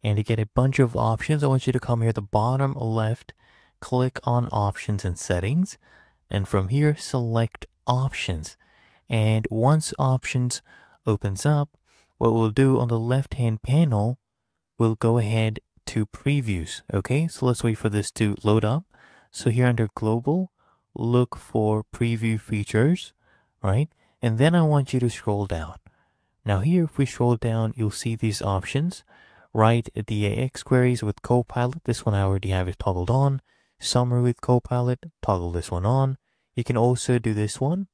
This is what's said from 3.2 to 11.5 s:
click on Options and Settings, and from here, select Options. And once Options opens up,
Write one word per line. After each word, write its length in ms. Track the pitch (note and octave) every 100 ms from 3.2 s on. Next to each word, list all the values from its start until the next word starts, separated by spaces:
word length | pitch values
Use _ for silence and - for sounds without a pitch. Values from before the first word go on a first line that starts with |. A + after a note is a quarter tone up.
| - - _ _ _ _
click 400 | - B2+ B2+ -
on 240 | - A#2+ A#2
Options 500 | G#2+ G2+ - - G2+
and 160 | F#2+ F2
Settings, 580 | - F2 F#2+ D#3 F#3+ - _ - _ _ _
and 180 | G#2 G2
from 220 | G2+ F#2+
here, 260 | C3+ D3+ D3+
select 720 | - C3 A#2+ A2+ A2+ - - _ -
Options. 720 | B2+ C3 - - E2 D#2 - _ _ _ _ _
And 360 | A2+ A2 A2 A2
once 420 | A2 B2 D#3 - -
Options 640 | C3+ C3 - B2+ B2 - _ - _ _ -
opens 400 | G#2 G2+ F#2+
up, 280 | D3